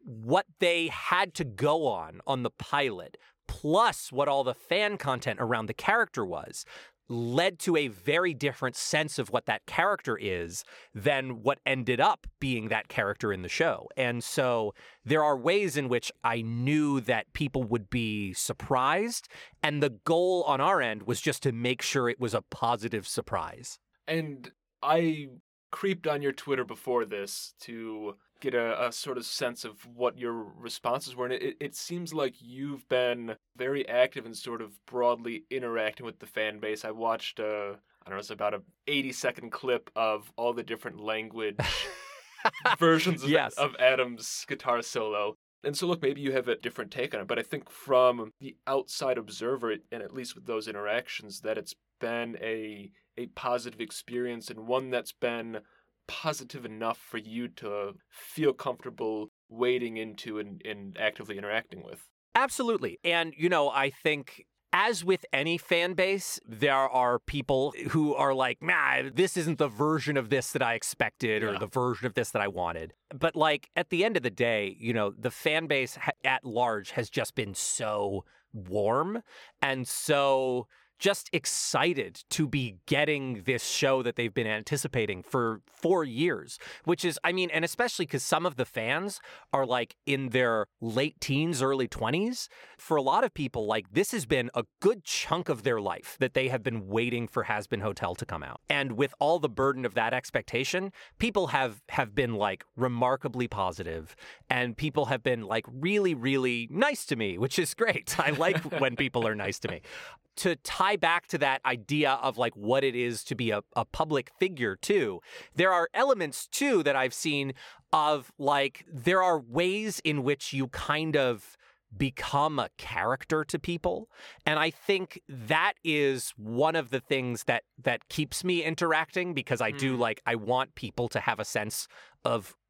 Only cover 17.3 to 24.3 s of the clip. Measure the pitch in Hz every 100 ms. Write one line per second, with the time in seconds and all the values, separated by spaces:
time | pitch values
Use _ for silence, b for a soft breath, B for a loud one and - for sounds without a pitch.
17.3 | - 147 135 120 117 98 127 110 107 98
18.3 | 90 - 127 - 131 135 170 226 233 -
19.3 | B B B 151 147 143 107 - 165 180
20.3 | 185 147 135 151 190 123 107 101 117 -
21.3 | 135 143 117 123 127 - 143 120 117 120
22.3 | 107 - - 117 120 113 113 92 - -
23.3 | 98 80 - - - _ _ - 160 156